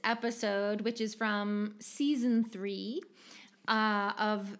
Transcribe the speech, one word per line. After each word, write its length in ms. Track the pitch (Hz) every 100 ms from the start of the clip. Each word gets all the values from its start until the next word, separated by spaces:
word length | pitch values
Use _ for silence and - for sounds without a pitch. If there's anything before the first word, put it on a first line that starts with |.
episode, 760 | 226 226 233 233 214 202 202 208
which 200 | 214 233
is 140 | 220
from 600 | - 220 208 208 208 208 -
season 640 | - - 285 277 247 226
three, 600 | 220 185 196 190 196 302 - - - - - _ -
uh, 460 | 220 220 208 202 -
of 400 | 214 208 196